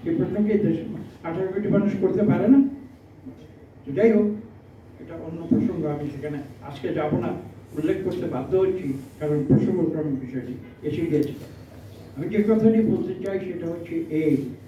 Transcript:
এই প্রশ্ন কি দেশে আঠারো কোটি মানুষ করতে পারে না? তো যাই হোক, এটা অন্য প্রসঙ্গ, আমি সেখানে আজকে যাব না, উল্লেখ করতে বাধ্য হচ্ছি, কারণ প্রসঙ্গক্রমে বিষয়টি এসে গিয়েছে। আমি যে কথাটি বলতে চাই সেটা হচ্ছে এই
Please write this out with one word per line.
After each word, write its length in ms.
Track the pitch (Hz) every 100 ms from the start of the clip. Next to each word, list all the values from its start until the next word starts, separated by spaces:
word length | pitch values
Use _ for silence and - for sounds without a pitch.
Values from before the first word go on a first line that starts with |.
| 170
এই 60 | -
প্রশ্ন 200 | - 190
কি 220 | 208 202
দেশে 260 | - - - - - -
আঠারো 240 | - 175 -
কোটি 200 | 202 214
মানুষ 260 | 202 208 -
করতে 220 | 185 185
পারে 240 | 214 - 294
না? 220 | 277 269 - - - - - - - - - - - -
তো 60 |
যাই 200 | 175 226
হোক, 140 | 208 208 - - - - - - -
এটা 160 | - -
অন্য 320 | 156 165 -
প্রসঙ্গ, 360 | - - 175 151
আমি 240 | 147 147 143
সেখানে 220 | 151 147 - -
আজকে 320 | 143 - 180
যাব 260 | 160 151 -
না, 80 | - - - - - 151
উল্লেখ 200 | 170 190
করতে 220 | - - -
বাধ্য 320 | 123 135 190
হচ্ছি, 360 | 190 - 143 135 - -
কারণ 240 | 151 147 135
প্রসঙ্গক্রমে 640 | 131 - 180 156 156 147
বিষয়টি 420 | 131 123 127 123 - - -
এসে 220 | 151 156 165
গিয়েছে। 280 | 147 - - - - - - - - - -
আমি 120 | 175
যে 140 | 214
কথাটি 380 | 208 220 220 220
বলতে 420 | 220 - - 185
চাই 160 | 190 190
সেটা 260 | 185 170 165
হচ্ছে 300 | 170 - 165
এই 420 | 160 156 156 131 127 -